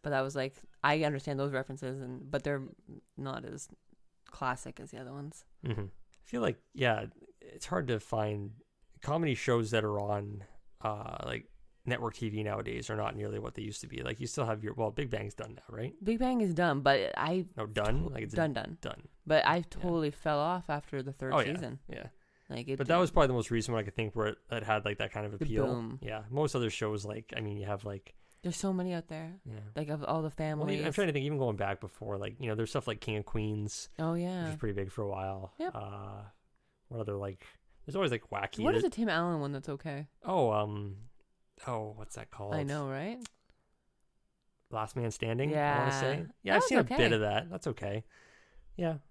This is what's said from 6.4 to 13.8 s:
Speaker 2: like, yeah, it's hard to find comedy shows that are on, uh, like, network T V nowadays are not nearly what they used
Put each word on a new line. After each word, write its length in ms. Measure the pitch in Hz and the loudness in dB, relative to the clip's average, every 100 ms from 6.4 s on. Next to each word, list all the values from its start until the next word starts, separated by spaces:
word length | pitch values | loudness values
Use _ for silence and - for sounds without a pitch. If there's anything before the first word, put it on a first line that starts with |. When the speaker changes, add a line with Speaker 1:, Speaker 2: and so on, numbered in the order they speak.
Speaker 2:
like, 160 | 214 - _ | 0 0 _
yeah, 320 | 135 123 107 107 - - - | 2 4 4 0 -10 -20 -20
it's 260 | - - - | -20 -12 -2
hard 220 | 180 131 | 0 2
to 120 | 110 | 0
find 500 | - 110 107 104 101 110 - _ _ - | 0 0 0 -2 -6 -10 -20 _ _ -8
comedy 340 | - 156 160 | -2 2 2
shows 360 | 120 - 120 107 | 2 4 4 6
that 120 | 113 | 2
are 140 | 107 104 | 2 0
on, 460 | 101 104 104 104 101 - - - | 0 0 -2 -10 -12 -18 -20 -4
uh, 360 | 110 104 - - | -4 -2 -6 -6
like, 240 | - - - - - _ | -4 -6 -8 -20 -20 _
network 300 | - 120 117 | -4 -2 -2
T 140 | - 113 | -2 -4
V 160 | 107 | -2
nowadays 460 | 107 104 107 117 113 | -2 -2 -4 -6 -4
are 60 | 107 | -2
not 200 | 107 - | -2 -2
nearly 240 | 104 104 | -4 -4
what 140 | 117 | -6
they 80 | - | -6
used 180 | 107 104 | -8 -8